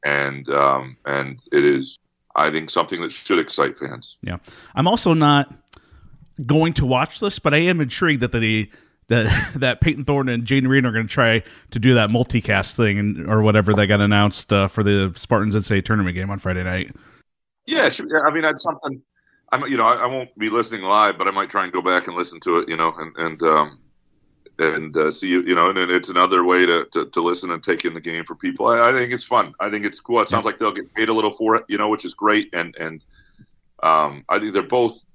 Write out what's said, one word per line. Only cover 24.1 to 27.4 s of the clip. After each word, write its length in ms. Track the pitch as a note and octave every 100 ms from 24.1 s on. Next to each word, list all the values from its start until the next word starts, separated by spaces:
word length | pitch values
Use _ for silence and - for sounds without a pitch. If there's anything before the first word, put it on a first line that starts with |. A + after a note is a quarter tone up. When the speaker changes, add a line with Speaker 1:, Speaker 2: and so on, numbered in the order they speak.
| _ _ _ - _
Speaker 1:
and, 360 | D#2+ D#2+ D#2 D#2
uh, 140 | D#2
see, 180 | D#2 F#2+
you 280 | F2+ F2 F2
know, 140 | F2
and, 60 | F#2+
and 140 | F2+
it's 180 | F2+ F2
another 360 | F2+ F#2 F#2
way 200 | F2 F2+ F2+
to, 180 | E2+ C#2+
to, 140 | E2+ -
to 140 | -
listen 300 | E2+ F2